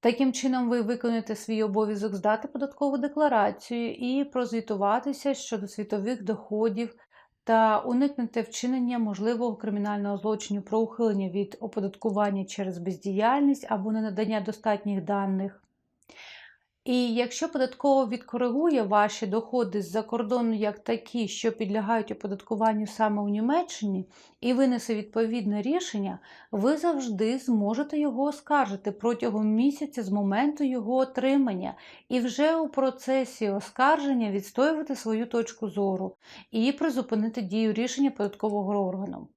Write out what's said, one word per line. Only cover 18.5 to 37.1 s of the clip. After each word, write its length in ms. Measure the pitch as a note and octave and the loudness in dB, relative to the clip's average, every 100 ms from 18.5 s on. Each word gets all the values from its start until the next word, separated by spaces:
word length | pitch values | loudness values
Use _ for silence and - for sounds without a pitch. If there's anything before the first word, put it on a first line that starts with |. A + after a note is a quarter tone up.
| B3 E4 C#4 | 2 4 4
ваші 440 | G3+ G#3 G#3 - G#3+ | 4 4 4 0 -2
доходи 560 | G#3+ A3+ B3 A3+ G#3 | -2 0 -2 0 -2
з-за 200 | F#3+ G#3 | -2 -4
кордону 520 | A3 A#3 G#3 B3 A#3 | -2 -4 0 0 0
як 240 | G#3+ G#3 G#3 | 0 0 -2
такі, 500 | - A#3 - A#3+ G#3 | -4 -4 -4 -4 -4
що 240 | - A3+ | -2 -4
підлягають 580 | A3+ G#3+ G#3 G3+ A3+ G#3+ | -2 -2 -2 0 0 -2
оподаткуванню 760 | G#3 G3+ G3 - A3 A3 G#3+ G#3 | -6 -6 -8 -6 0 2 2 -4
саме 360 | - G#3+ G#3 | 0 2 2
у 60 | G#3 | 0
Німеччині, 800 | G#3 A#3 D#4 F4 - G#3 F#3+ F#3 - - _ | 0 2 2 0 -4 -2 -2 -6 -16 -20 _
і 120 | A#3+ | 0
винесе 420 | B3 C4+ B3 - | 2 4 2 0
відповідне 680 | G#3+ G#3+ A3+ A3+ A#3+ G3+ G#3 | -4 -2 0 0 0 0 0
рішення, 560 | G#3 E4+ F4+ G#3+ G3 - - - - | 0 0 0 -4 -4 -6 -14 -20 -6
ви 260 | G#3 A3+ D#4 | 0 2 2
завжди 640 | E4+ D4 B3 G3 A3 B3+ | 2 0 -2 0 0 0
зможете 600 | C4 A3+ G3+ A3 C#4+ D4+ | 0 2 2 0 -2 0
його 240 | D4 A#3+ | 0 0
оскаржити 680 | C#4+ C#4+ - D4 A#3 G3 G3+ | -2 -2 0 2 2 -2 -6
протягом 560 | G3+ A3+ A#3 A#3+ G#3+ G#3+ | -2 -2 0 -2 0 2
місяця 540 | G#3+ C4+ C#4+ D4+ B3+ | 4 2 2 -6 -6
з 80 | G3 | -2
моменту 540 | G3+ G3 G3 C#4+ D4 | 0 2 2 0 2
його 300 | C#4 B3+ G#3+ | -2 -2 0
отримання 800 | B3+ C4 C4 C4 C#4 B3+ F#3+ F#3 - - - _ | 0 0 0 2 4 4 0 -4 -8 -18 -20 _
і 120 | B3 | -2
вже 360 | A#3+ A3 D4+ E4 | 0 2 2 4
у 120 | D4+ | 0
процесі 840 | C#4 C4+ B3+ - C4 B3+ - G#3+ | 0 0 -2 -2 0 0 -2 -2
оскарження 800 | G3 - - C4 D#4 C#4 B3+ A3 | -2 -4 2 4 4 2 2 2
відстоювати 640 | G3 G3 - C#4+ D#4 D4+ C4+ | -2 -4 2 2 2 -2 -6
свою 300 | A3+ A3 A#3 | -2 -2 0
точку 420 | A#3 A3+ - G#3+ | -2 -4 -6 -6
зору 480 | F#3 G3 F#3 F#3+ - - - - | -2 0 0 -4 -10 -20 -20 -6
і 220 | A3+ A#3+ | 0 0
призупинити 720 | C#4 D#4+ B3+ - | 2 0 0 -2